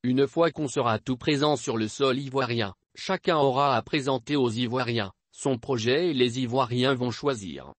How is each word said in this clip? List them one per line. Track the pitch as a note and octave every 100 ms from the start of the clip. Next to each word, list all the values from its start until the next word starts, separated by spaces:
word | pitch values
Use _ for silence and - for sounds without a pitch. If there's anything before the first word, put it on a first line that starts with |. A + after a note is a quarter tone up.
Une | B2+ B2+ C#3
fois | E3 E3
qu'on | - D3
sera | - A#2+ G#2+
tout | - B2+
présent | - D3 D3+ C#3
sur | - A2+
le | A2
sol | - C3+ C3
ivoirien, | C#3 C3+ B2 A#2 G2+ - _
chacun | - - F#3 - D#3+
aura | C#3 B2+ C#3+ A#2+
à |
présenter | - D#3 C3+ C3 A#2 C#3+
aux | B2
Ivoiriens | A2 B2 B2+ A#2+ A#2 G2 _ _
son | - C#3+ B2
projet | - B2+ A2+ C#3 F3+
et |
les | C3+ B2 A#2+
Ivoiriens | B2 B2+ A#2+ A#2+ B2+ C3
vont | B2
choisir. | A2 C#3+ B2 F#2+ C2+ C2+ -